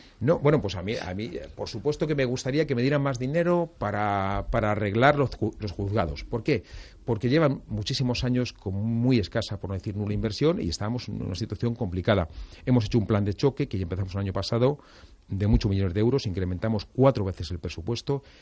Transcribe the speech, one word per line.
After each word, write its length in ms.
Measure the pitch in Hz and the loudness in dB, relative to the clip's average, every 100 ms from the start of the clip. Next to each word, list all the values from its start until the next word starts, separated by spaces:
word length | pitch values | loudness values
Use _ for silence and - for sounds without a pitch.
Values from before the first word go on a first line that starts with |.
| - - | -20 -2
No, 200 | 110 123 | 0 2
bueno, 220 | 143 147 | 4 2
pues 140 | 104 95 | 0 -4
a 60 | |
mí, 120 | 92 120 | -4 -4
a 180 | 87 | -4
mí, 120 | 95 117 | -6 -6
eh, 140 | 170 76 - | -8 -10 -10
por 120 | 101 | -10
supuesto 400 | 110 139 147 156 | -4 -2 0 0
que 80 | 143 | 0
me 80 | |
gustaría 420 | 127 127 131 143 156 | 0 0 0 0 0
que 80 | 120 | 0
me 60 | |
dieran 180 | 131 147 | 2 2
más 180 | 139 123 | 0 -2
dinero 540 | 127 160 170 175 170 - | -2 0 2 2 0 -4
para, 680 | 104 104 104 101 98 101 - | -2 0 2 2 0 -2 0
para 220 | 117 107 | 0 2
arreglar 460 | 101 104 107 135 143 | 2 0 4 4 4
los 140 | 131 | 0
ju-, 220 | - 104 - | 0 -4 -2
los 120 | 104 | -6
juzgados. 500 | - 98 107 85 71 | -4 -2 -2 -2 -4
¿Por 180 | - 120 | -8 -6
qué? 200 | 135 120 - - - - | -2 -2 -4 -16 -18 -10
Porque 240 | - 104 123 | -4 -2 2
llevan 360 | 151 151 127 - | 4 4 2 -4
muchísimos 560 | 107 101 135 127 120 | -6 -4 -2 0 0
años 300 | 123 123 120 | 0 0 -2
con 220 | - 101 98 | -4 -6 -4
muy 440 | 110 117 123 123 | -2 2 4 4
escasa, 400 | 90 117 - 101 | 2 -4 -4 -6
por 120 | 90 | -6
no 20 | |
decir 220 | 98 113 101 | -6 -4 -4
nula, 160 | 104 | -2
inversión 480 | 104 107 107 147 180 | -2 -2 0 2 2
y 80 | 85 | -2
estábamos 400 | - 104 120 - | -4 -4 -4 -6
en 120 | - | -6
una 140 | - 92 | -6 -6
situación 400 | 107 101 117 117 | -6 -4 -4 -2
complicada. 540 | 104 90 90 101 80 - - - - | -4 0 2 2 2 -6 -14 -6 2
Hemos 200 | 123 107 | 2 4
hecho 120 | 120 | 2
un 100 | 98 | 2
plan 180 | 104 104 | 2 2
de 80 | |
choque 340 | 98 139 131 143 | 0 0 0 -4
que 100 | 98 | -4
ya 60 | |
empezamos 300 | 92 90 92 | -4 -4 -4
el 80 | 98 | -4
año 100 | 98 | -2
pasado 440 | 92 - 117 127 147 - - - - - | -4 -2 2 2 2 -8 -20 -20 -20 -8
de 200 | 95 104 | 0 4
muchos 220 | 117 107 | 4 4
millones 240 | 98 95 95 | 2 2 2
de 40 | |
euros, 260 | 113 135 104 | 2 2 -2
incrementamos 580 | 90 92 90 110 107 - | -2 -2 -2 -2 -2 -2
cuatro 400 | - 135 107 95 | 4 4 4 -2
veces 240 | - 82 | -4 -8
el 80 | 87 | -8
presupuesto 640 | 82 85 85 - - 139 - - | -8 -8 -6 -6 -4 -6 -8 -20